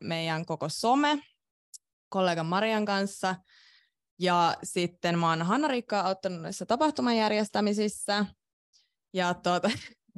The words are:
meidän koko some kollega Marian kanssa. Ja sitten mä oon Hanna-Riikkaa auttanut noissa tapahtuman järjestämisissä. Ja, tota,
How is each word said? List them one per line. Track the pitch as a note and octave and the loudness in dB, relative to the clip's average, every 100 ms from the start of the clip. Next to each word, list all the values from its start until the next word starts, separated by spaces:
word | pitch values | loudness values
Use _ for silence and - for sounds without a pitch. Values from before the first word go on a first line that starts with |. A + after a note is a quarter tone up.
meidän | - E3 E3 D#3+ E3 | -6 -4 -2 -4 -4
koko | D#3 D3+ | -6 -6
some | - A#3 C#4 D4 D4 - _ _ _ _ - _ _ _ | -2 2 4 4 0 -4 _ _ _ _ -20 _ _ _
kollega | F#3+ F#3 E3 | 0 2 2
Marian | D#3+ F#3 A3 G#3+ G#3 | 0 0 2 0 0
kanssa. | G3 G3+ - F#3 F3+ _ _ - _ _ _ _ - | 0 -2 -2 -4 -4 _ _ -20 _ _ _ _ -2
Ja | F3+ F3 E3+ - | 2 4 2 0
sitten | - F#3 F3 - F3 E3+ | -4 -2 -2 -2 0 2
mä | E3 | 2
oon | D#3+ | 2
Hanna-Riikkaa | E3+ B3 D4+ B3 - G#3 F3+ | 2 2 2 -2 -2 -2 0
auttanut | F#3+ F#3+ F3 | -2 -4 -6
noissa | E3 G3 F#3 | -8 -8 -2
tapahtuman | A#3+ D#4 C#4+ B3 A3+ | 2 2 2 0 2
järjestämisissä. | G#3+ G#3+ G#3+ G#3 G#3 G#3 G#3+ - - G3+ G3+ - _ _ _ _ _ _ _ | 2 2 0 0 0 0 -2 -4 -4 -2 -2 -6 _ _ _ _ _ _ _
Ja, | F#3 F3+ | -2 0
tota, | F3 F3+ F3 G#3 C4 - - _ | 0 0 2 2 -2 -8 -20 _